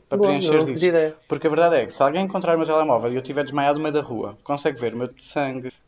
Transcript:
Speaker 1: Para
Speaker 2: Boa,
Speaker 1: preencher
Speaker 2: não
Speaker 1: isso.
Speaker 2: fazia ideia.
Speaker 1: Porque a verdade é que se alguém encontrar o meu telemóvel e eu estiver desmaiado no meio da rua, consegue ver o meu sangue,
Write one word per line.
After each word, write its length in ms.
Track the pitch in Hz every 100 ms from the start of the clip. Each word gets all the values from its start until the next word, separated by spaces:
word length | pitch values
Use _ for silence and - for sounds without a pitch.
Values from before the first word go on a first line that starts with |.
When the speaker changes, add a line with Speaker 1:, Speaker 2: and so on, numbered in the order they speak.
| _
Speaker 1:
Para 100 | 202
Speaker 2:
Boa, 120 | 202
Speaker 1:
preencher 220 | 143 170
Speaker 2:
não 60 | 156
Speaker 1:
isso. 120 | 151
Speaker 2:
fazia 160 | 131 180
ideia. 260 | 165 156 156 _
Speaker 1:
Porque 200 | 143 160
a 20 |
verdade 260 | 151 170 156
é 100 | 110
que 60 |
se 100 | -
alguém 200 | 139 160
encontrar 300 | 196 196 170 165
o 20 |
meu 80 | 160
telemóvel 440 | 156 156 117 117
e 40 | 127
eu 60 |
estiver 220 | 131 143
desmaiado 360 | 135 143 143 147
no 40 |
meio 100 | 156
da 80 | 147
rua, 360 | 135 113 101 104
consegue 360 | - 143 156 131
ver 140 | 117
o 40 | 117
meu 120 | 123 -
sangue, 540 | - 151 139 131 127 -